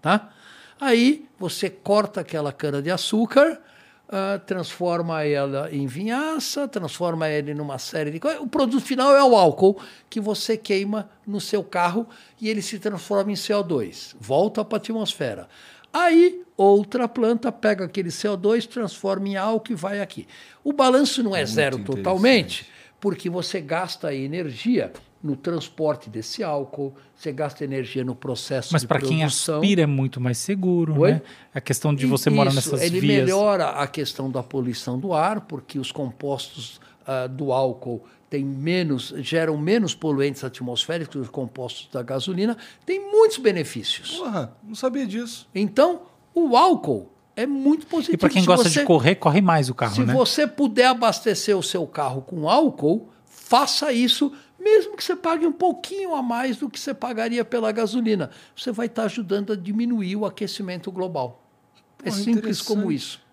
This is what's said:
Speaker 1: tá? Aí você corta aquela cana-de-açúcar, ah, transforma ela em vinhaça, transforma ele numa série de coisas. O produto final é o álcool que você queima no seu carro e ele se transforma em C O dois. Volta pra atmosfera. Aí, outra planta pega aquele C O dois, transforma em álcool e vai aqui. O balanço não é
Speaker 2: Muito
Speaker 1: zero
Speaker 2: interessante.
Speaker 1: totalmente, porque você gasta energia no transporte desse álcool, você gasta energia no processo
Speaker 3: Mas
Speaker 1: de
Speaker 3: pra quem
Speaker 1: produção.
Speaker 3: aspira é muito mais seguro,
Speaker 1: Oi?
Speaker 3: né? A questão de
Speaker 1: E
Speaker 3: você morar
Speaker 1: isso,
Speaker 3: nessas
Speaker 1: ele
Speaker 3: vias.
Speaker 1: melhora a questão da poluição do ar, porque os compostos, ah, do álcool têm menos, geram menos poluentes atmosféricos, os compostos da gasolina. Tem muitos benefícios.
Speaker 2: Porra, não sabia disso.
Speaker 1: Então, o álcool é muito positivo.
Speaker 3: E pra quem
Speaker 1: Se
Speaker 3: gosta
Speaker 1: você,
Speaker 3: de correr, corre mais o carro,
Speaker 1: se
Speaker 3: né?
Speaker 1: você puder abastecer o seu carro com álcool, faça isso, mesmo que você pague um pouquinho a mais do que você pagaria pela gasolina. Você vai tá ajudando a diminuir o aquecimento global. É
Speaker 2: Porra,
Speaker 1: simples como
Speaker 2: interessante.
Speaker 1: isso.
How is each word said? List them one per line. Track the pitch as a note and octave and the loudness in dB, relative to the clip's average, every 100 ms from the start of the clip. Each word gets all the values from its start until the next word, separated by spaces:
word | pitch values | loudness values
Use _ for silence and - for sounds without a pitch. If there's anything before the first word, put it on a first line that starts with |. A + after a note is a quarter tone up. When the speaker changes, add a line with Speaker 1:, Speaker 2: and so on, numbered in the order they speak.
Speaker 1:
tá? | D#3 G#3 - _ - - - _ | 2 0 0 _ -20 -20 -20 _
Aí | C#4 A#3 B3 D4+ - _ | 2 4 4 2 -6 _
você | E3+ - F#3+ | -8 -4 -6
corta | - - G#3 G3+ G3+ | -6 2 2 2 -4
aquela | E3 D#3+ D3 | -6 -4 -6
cana-de-açúcar, | C3+ D3+ C#3+ D3 F3+ - A3 A3+ C4+ D4+ E4 _ _ _ _ - | -4 -4 -4 -4 -4 -2 0 2 4 4 2 _ _ _ _ -10
ah, | G3 G3 G3+ - | -6 -4 -6 -6
transforma | F#3 E3 - F3+ E3+ E3+ D#3+ | -6 -6 -4 -2 -2 -2 -2
ela | D3+ C#3+ C#3 C3+ D#3 | 0 0 0 -4 -6
em | D3 C#3 | -6 -6
vinhaça, | C3 G#3+ B3 D#4 D#4 - C#4+ C#4 | -4 -4 -4 -4 -4 -4 -4 -4
transforma | G#3+ D#3+ - F3 E3 D#3+ | -4 -8 -4 -2 0 0
ele | D3+ D3 | -2 -4
numa | D3 D3 C3 | -6 -8 -8
série | - - D3+ | -8 -4 -4
de | E3 | -2
coisas. | C#4 D#4 | -4 -4
O | C#4+ | -4
produto | D4+ B3 B3+ | 0 0 0
final | - B3+ C4+ C#4 | -2 0 6 8
é | |
o | C#4 | 8
álcool | A3+ F3 C3+ F#3+ G3 - - _ | 8 6 6 4 4 -8 -20 _
que | A3+ | -8
você | G#3 G3+ - A3 | -6 -6 -2 -4
queima | A3 G3 G3+ G#3+ - _ - | 0 -2 0 -6 -8 _ -8
no | G3+ | -8
seu | - G#3 | -2 -4
carro | F#3+ F3+ F3 F#3 A3+ - - _ | -2 0 0 0 -6 -14 -20 _
e | A3 | -4
ele | G#3+ | -4
se | G3 G#3+ | -6 -6
transforma | G#3+ G3 - G3+ G3+ | -6 -6 -2 0 0
em | G3+ | -4
C | - | -2
O | G#3 | -2
dois. | F3+ D3 F#2+ - - - | 0 -2 -2 -10 -20 -18
Volta | G#2 C#3 G#3 G#3+ | 0 2 2 0
pra | G#3 G#3+ | -4 -4
atmosfera. | G#3 A3+ G#3 - C3 G2+ F2+ - - - _ | -4 -4 -4 -4 -6 -6 -14 -20 -20 -20 _
Aí, | D4+ F4 E4 F4+ F4+ - - | 0 4 8 6 4 -12 2
outra | G3 G3+ G#3 B3 A#3 | 6 6 4 -2 -2
planta | A#3+ A3+ A#3 B3 | 0 0 2 -2
pega | A#3 G#3+ G3 F3+ | 0 0 0 -4
aquele | - F3 | -4 -6
C | - G#3 | -4 -4
O | G3 | 0
dois, | G3+ A#3 A3+ | 2 0 -2
transforma | B3 G#3 - G3 G3 G3 | -6 -6 -4 -4 -2 -2
em | G3 | -2
álcool | G3+ A3+ A3 | -2 -2 -4
e | |
vai | E3 F3+ G3+ | -6 -4 -6
aqui. | G3 - - - - - | -6 -10 -16 -20 -20 -8
O | C#4+ | -4
balanço | C#4+ C4 C4 D4 - | 4 6 6 4 0
não | A#3 | -2
é | F#3 | 0
Speaker 2:
Muito | C3 | 0
Speaker 1:
zero | A2+ C#3+ C3 | 2 0 0
Speaker 2:
interessante. | G2+ C3 | -4 -2
Speaker 1:
totalmente, | F#3+ F#3 A#3 A#3+ C#3 - - - - _ | 0 4 6 4 2 -8 -14 -20 -20 _
porque | G3+ F3 F3+ | -4 -4 -6
você | F3+ E3+ F#3+ | -6 -6 -8
gasta | C#3+ E3 F3+ - D#3+ | -4 -4 -4 -6 -6
energia | C#3 C3+ E3+ D#3+ A#2 A3+ A3+ G2 - _ _ | -4 -6 -6 -6 -4 0 0 0 -8 _ _
no | D3+ | -6
transporte | C3+ - E3+ D#3+ - D#3 C3+ - | -4 -4 -4 -8 -2 -2 -2 -6
desse | A2 G#2+ - | -10 -10 -6
álcool, | F#3+ D3 C3+ D3 C#3 C3+ _ _ | -4 -4 -6 -8 -8 -10 _ _
você | D#3 | -10
gasta | C3+ D3 C#3+ | -6 -6 -6
energia | C#3+ C3+ A#2+ C3+ | -6 -6 -4 -4
no | B2+ | -4
processo | B2+ C#3 A#2+ - C3+ - | -6 -6 -8 -4 -6 0
Speaker 3:
Mas | D#3+ | -2
Speaker 1:
de | B2+ | 2
Speaker 3:
pra | D3 | 0
quem | C3+ D#3+ | 2 0
Speaker 1:
produção. | D3+ - - D#3 | 0 0 -2 0
Speaker 3:
aspira | G3 F#3+ | 2 4
é | D3+ | 4
muito | C3+ C3+ C3 | 2 -2 -2
mais | B2 A#2+ | -2 -2
seguro, | - G3 F#3 F3 D#3+ D3 | -4 -2 2 2 2 4
Speaker 1:
Oi? | F3 | 4
Speaker 3:
né? | D#3+ - - - | 4 -2 -20 -12
A | C#3 | -10
questão | - C3+ D#3 | -4 -2 0
de | C#3+ | 0
Speaker 1:
E | C3 | 2
Speaker 3:
você | C3+ - | 2 2
morar | C#3+ C#3 | 4 4
Speaker 1:
isso, | C3+ D3+ | 2 -2
Speaker 3:
nessas | C#3 | 0
Speaker 1:
ele | - F3+ | 0 2
Speaker 3:
vias. | D3 C3+ | 2 4
Speaker 1:
melhora | C3 F#3+ G#3 G3 D3 | 4 2 2 2 0
a | C3+ C#3 | -2 -6
questão | - C3+ - C3+ | -4 -6 -6 -6
da | C3 | -6
poluição | B2+ C3+ B2 A2+ - B2+ | -6 -4 -4 -6 -6 -6
do | F#3+ | -2
ar, | D#3+ E3+ G#3+ | 0 0 -2
porque | - C#3 - C#3+ | -8 -14 -10 -8
os | B2+ | -8
compostos, | - C3 A2+ C#3+ C#3 - - A2+ - - _ | -6 -8 -6 -6 -6 -8 -14 -18 -18 -20 _
ah, | - C3+ B2+ | -6 -4 -4
do | C3 D3 | -6 -2
álcool | C3+ C3+ A#2+ C3 A2+ - _ _ | 0 0 -2 -8 -10 -12 _ _
têm | C#3+ | -6
menos, | C#3 C3+ D#3 F3+ E3+ C3 - - | -4 -4 -2 0 0 -2 -4 -10
geram | B2+ E3 D#3+ D3+ | -2 0 0 -2
menos | D3+ A#3 F#3 | 0 0 0
poluentes | - D#3+ C#3 C#3 C3 | -2 -2 0 0 -2
atmosféricos, | C3 - B2 A#2+ - E3+ D3+ C#3+ | -10 -8 -6 -6 -4 -6 -6 -8
os | A2+ | -8
compostos | - B2 C3 B2 - - | -8 -8 -8 -12 -12 -10
da | C3+ | -8
gasolina. | B2 C3+ D3+ F3+ G#3 A#3 - - | -4 -4 -2 -2 -2 -2 -12 -14
Tem | - F#4+ | -6 -6
muitos | G4+ G#4 A4 A4 | 2 6 6 6
benefícios. | A#3 F3+ D3 A#2+ G2 - - D#4+ | 0 2 -4 -6 -6 -8 -8 -10
Speaker 2:
Porra, | D#4+ G3+ A#2 - | -6 -4 -6 -12
não | G#3 | -16
sabia | G#3+ C4 C4 A#3+ | -6 -4 -2 -6
disso. | G#3 A#3 - - | -6 -8 -14 -10
Speaker 1:
Então, | F#3+ G#3 G#3 D#4+ F4 - _ _ | -4 0 4 4 2 -10 _ _
o | E4+ D#4+ A#3+ | 0 4 6
álcool | F4+ D#4 - A2+ F2 _ _ | 6 4 0 -4 -6 _ _
é | - B3+ | -6 -4
muito | C#4 C4+ D#4 - | 0 2 2 0
positivo. | E4 C#4 | -4 0
Speaker 3:
E | F3+ | 2
pra | F3+ | 4
quem | - | 4
Speaker 1:
Se | F3 | 6
Speaker 3:
gosta | F3+ G#3 | 6 6
Speaker 1:
você, | C#4+ | 4
Speaker 3:
de | C#4+ | 4
correr, | D#3+ B2 F#3 | 6 6 4
corre | D#3+ D#3+ | 4 6
mais | F#3 D#3+ B2+ | 6 4 2
o | |
carro, | B2 A2+ | -2 -2
Speaker 1:
se | G2+ | 2
Speaker 3:
né? | B2+ | 2
Speaker 1:
você | C4 B3+ - D4 | 4 2 2 0
puder | D4 C#4 G#3+ B3+ | 2 0 4 4
abastecer | A#3+ A#3 - A3+ F#3+ - G3 | 6 2 2 -2 0 0 0
o | |
seu | D#3+ F#3 D#3 | 0 -4 -4
carro | - C#3 C3 | -4 -4 -4
com | C3 F3 D#3 | -8 -4 2
álcool, | A#3+ D4+ - D3 G#3 - _ | 4 4 2 0 0 -4 _
faça | _ - - A#3+ C#4 - D4 | _ -20 2 4 4 0 0
isso, | A#3+ B3 - C#4+ - _ _ | 2 2 2 0 -2 _ _
mesmo | F#4+ G#4+ - - | 4 4 4 -8
que | |
você | - | -6
pague | F4+ E4 E4 E4 | -2 -2 0 0
um | |
pouquinho | - F4+ F4+ - G4 F#4+ | 2 0 0 -8 -6 -4
a | D4+ | -4
mais | B3+ A#3 C4 A3 | -2 -2 -2 -4
do | C4+ | -6
que | - | -8
você | - | -10
pagaria | - B3 A3+ A#3 A#3+ | -6 -6 -4 -2 -2
pela | A3+ A#3+ A3 | -2 -2 -2
gasolina. | G#3+ A3 B3 A3 G#3 D3+ - - - | 0 -2 0 0 0 -2 -10 -20 -12
Você | - | -8
vai | G#3+ A#3 | -4 -4
tá | A#3 | -2
ajudando | A3 - F#3 G3+ G3+ | -4 -4 -4 -4 -2
a | G#3 | -6
diminuir | F3 G#3 A#3+ A#3 F3+ G3+ | -4 -2 -2 -2 -4 -4
o | G3+ | -4
aquecimento | G3+ G3 - F#3+ F3+ F#3 | -6 -8 -6 -8 -8 -8
global. | F#3 F#3 D3+ B2+ - _ _ _ _ _ _ | -6 -6 -4 -6 -10 _ _ _ _ _ _
É | - | -6
Speaker 2:
Porra, | G3+ | -4
Speaker 1:
simples | G#3 A#3 A3 G#3+ | 0 0 0 -4
como | - G#3 F#3+ | -2 -2 0
Speaker 2:
interessante. | D3 | -2
Speaker 1:
isso. | - - _ | -6 -16 _